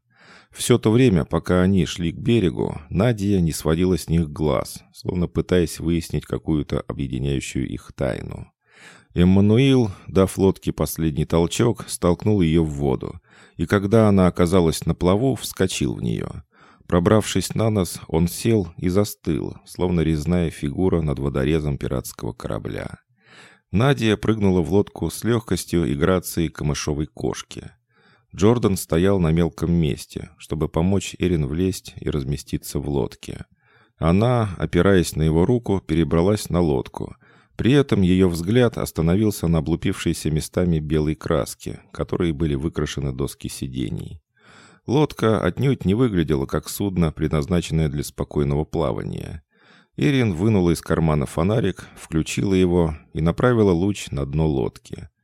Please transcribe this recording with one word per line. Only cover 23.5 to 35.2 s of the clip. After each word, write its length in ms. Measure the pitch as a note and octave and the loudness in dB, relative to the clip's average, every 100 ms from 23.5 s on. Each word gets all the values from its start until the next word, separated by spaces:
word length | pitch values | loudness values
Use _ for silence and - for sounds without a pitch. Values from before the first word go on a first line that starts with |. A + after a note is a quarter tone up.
| _ _ | _ _
Надя 460 | F#2 C3+ B2+ A2+ G2+ | 0 2 2 2 2
прыгнула 440 | G#2+ A2 G2+ F#2 | 0 2 2 2
в 100 | D#2 | 2
лодку 380 | G2 - - E2 | 2 0 -4 -6
с 140 | - | -4
легкостью 640 | G#2+ A#2 - F2+ - F2 C2+ | -2 -2 -2 -4 -2 0 0
и 100 | C#2+ | 0
грацией 540 | E2+ F#2 - - D#2 | 2 0 -2 -4 -4
камышовой 580 | - D2 C#2 - D2 D2+ | -2 -4 -4 -4 -4 -6
кошки. 640 | - B1+ - - - - _ _ _ _ _ _ D#2 | -6 -6 -6 -12 -16 -18 _ _ _ _ _ _ 2
Джордан 420 | G#2 A#2+ G#2 F#2+ | 4 4 2 0
стоял 420 | - E2 F#2+ G2 | 0 2 2 2
на 120 | D#2+ | 2
мелком 420 | E2 E2 - D#2+ | 2 0 -2 0
месте, 560 | E2+ D2+ G#1+ - - - - | 2 0 -2 -8 -14 -14 -18
чтобы 300 | - D#2 D#2 | -10 -6 -4
помочь 480 | E2 F2+ G2 - - | 0 0 0 -4 -4
Эрин 300 | F2+ E2+ C2+ | 0 0 -2
влезть 480 | D#2+ F#2 F#2 - - | -2 -2 -4 -10 -12
и 120 | - | -6
разместиться 680 | D2+ C2 D2 - - - D2 | -4 -4 -6 -6 -8 -6 -6
в 100 | C#2 | -4
лодке. 560 | C#2 A1+ - - - - _ _ _ _ - | -2 -4 -8 -16 -16 -18 _ _ _ _ -4
Она, 520 | - F#2 A#2+ B2 G#2 E2+ | 2 2 2 0 -2 -4
опираясь 580 | D#2 F2 F#2 F#2+ D#2+ | -2 2 4 4 2
на 80 | - | 0